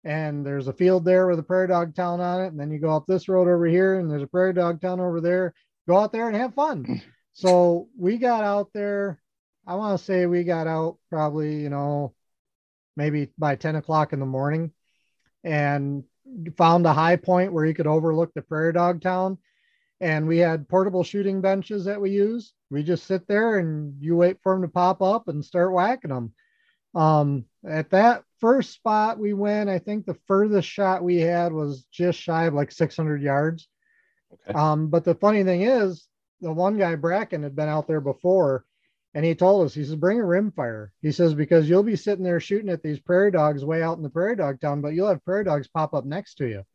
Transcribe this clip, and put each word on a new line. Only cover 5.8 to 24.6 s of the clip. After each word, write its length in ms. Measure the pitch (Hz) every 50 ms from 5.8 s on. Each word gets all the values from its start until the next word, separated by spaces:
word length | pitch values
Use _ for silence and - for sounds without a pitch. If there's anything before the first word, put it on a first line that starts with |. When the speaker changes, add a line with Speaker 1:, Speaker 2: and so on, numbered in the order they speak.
| _
Speaker 1:
Go 120 | - 175 196
out 120 | 214 208
there 140 | - 226 233
and 100 | 233 214
have 180 | 208 247 254 -
fun." 320 | 277 294 320 269 156 120
Speaker 2:
<clears throat> 280 | 123 127 - - _ _ _ _ _
Speaker 1:
So 560 | _ - - 185 180 180 175 175 170 175 - _ _
we 220 | 247 175 180 226 233
got 240 | 247 247 233 220 214
out 260 | 202 202 202 202 _ _
there. 460 | 214 202 202 202 202 202 196 160 _ _ _ _ _ _ _ _ _ _
I 80 | - 180
wanna 220 | 196 214 208 196 175
say 280 | - - 190 180 180
we 160 | 175 175 175
got 240 | 175 175 175 165 160
out 320 | 165 160 160 160 170 - _ _ _
probably, 500 | - 156 151 151 147 156 151 151 151 151
you 60 | 147 143
know, 440 | 143 143 143 147 147 143 143 131 _ _ _ _ _ _ _ _ _ _ _ _ _ _ _ _ _
maybe 340 | 151 147 151 147 151 143 139 _ -
by 160 | 156 147 139
ten 200 | - - 160 156
o'clock 360 | 156 - - 156 156 151 -
in 80 | - 139
the 60 | 135
morning. 460 | 135 131 131 135 143 151 160 170 156 _ _ _ _ _ _ _ _ _ _ _ _ _ _ -
And 600 | 170 156 147 147 143 143 143 139 139 143 143 139 _ _ _ _ 269 262 202 160 170 151
found 300 | - 170 165 170 175 170
a 60 | 160
high 240 | 147 151 160 170 180
point 360 | 175 - - 180 180 185 196
where 120 | 180 160 151
you 80 | 160 156
could 120 | - 160
overlook 460 | 151 151 160 156 165 156 160 170 160 _
the 80 | 156
prairie 300 | - _ 160 156 160 165
dog 280 | 165 175 175 175 180 160
town. 380 | - 185 185 185 185 190 190 - _ _ _ _ _ _ _ _ _ _ _ _
And 260 | 185 165 156 156 156
we 120 | 160 165 170
had 300 | 175 165 165 156 147 _
portable 360 | 175 185 190 202 185 185 170
shooting 360 | - - 202 196 196 190 190
benches 420 | 185 190 190 196 185 - 214 202 175
that 160 | 196 208 208
we 100 | 202 196
use. 440 | 196 202 202 214 226 240 208 _ _ _ _ _
We 120 | 139 143
just 220 | 151 160 175 160 -
sit 200 | - 190 185 180 -
there 300 | 202 208 220 233 214 196
and 420 | 170 160 156 151 151 147 139 139
you 160 | 143 160 170
wait 220 | 170 175 180 190 _
for 120 | _ 190 190
'em 80 | 190